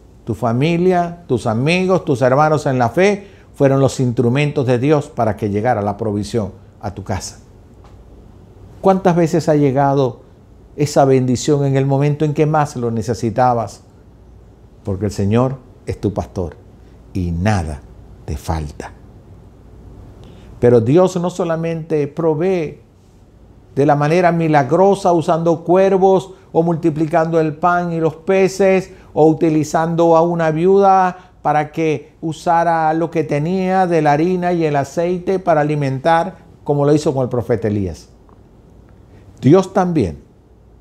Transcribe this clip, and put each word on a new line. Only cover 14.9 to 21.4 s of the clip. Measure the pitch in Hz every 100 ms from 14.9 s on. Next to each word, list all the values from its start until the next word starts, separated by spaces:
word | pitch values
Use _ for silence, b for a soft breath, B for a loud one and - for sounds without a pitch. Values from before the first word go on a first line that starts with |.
| 95 104
el |
Señor | 101 98 113 131 139 - -
es | - -
tu | 104
pastor | 104 95 101 85 - - b b b -
y | 101 87
nada | 85 101 101 78 71 - - - -
te | - 80
falta. | - 80 73 - - - - - - - - - - - - - - B B B B B
Pero | 120 120
Dios | 110 160 185 180
no | 175
solamente | 175